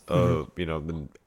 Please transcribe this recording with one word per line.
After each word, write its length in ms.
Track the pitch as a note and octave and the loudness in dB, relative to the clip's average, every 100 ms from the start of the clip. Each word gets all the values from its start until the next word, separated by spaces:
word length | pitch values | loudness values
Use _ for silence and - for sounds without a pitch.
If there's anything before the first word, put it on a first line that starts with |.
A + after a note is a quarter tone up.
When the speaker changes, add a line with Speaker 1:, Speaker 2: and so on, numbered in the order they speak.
| - | 0
Speaker 1:
Uh, 80 | |
Speaker 2:
Mm-hmm. 440 | F2 F2 D#2+ - - | 2 4 2 -2 -6
Speaker 1:
you 60 | |
know, 120 | E2 D#2+ | -4 -4
and 320 | D#2 E2 C#2 - | -4 -8 -10 -16